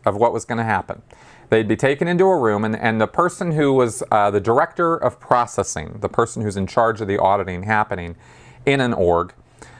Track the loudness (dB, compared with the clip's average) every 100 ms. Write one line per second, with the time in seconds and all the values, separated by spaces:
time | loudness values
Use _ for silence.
0 | -4 0 0 0 -6 -4 -2 -2 -4 -12
1 | -16 -20 -20 -12 0 0 2 0 0 0
2 | 0 2 2 4 2 0 -2 -2 -2 0
3 | 0 0 -2 -2 -4 0 2 4 2 -2
4 | -2 2 2 2 2 2 2 0 -2 0
5 | -2 -2 0 2 0 -2 -4 -6 -10 -8
6 | -4 0 -2 -2 -6 -4 -2 0 0 0
7 | -2 0 2 2 -2 -6 -2 -2 -2 -6
8 | -10 -14 -20 -20 -20 -6 -2 0 0 0
9 | 2 2 -2 -8 -20 -20 -20